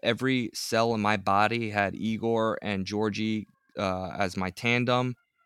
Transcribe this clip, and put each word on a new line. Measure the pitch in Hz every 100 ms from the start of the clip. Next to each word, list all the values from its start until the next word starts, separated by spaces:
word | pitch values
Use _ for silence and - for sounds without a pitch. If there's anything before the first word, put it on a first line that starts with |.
every | 113 110 131 131 117
cell | - - 113 117 113
in |
my | 104 107
body | 98 98 107 117 110
had | 104 98 -
Igor | 107 110 113 113 110 -
and | 104 98 92
Georgie, | 104 110 101 110 107 98 _ _ -
uh, | 98 92 92 -
as | 95 95
my | 92
tandem, | - 117 120 123 123 127 120 _ _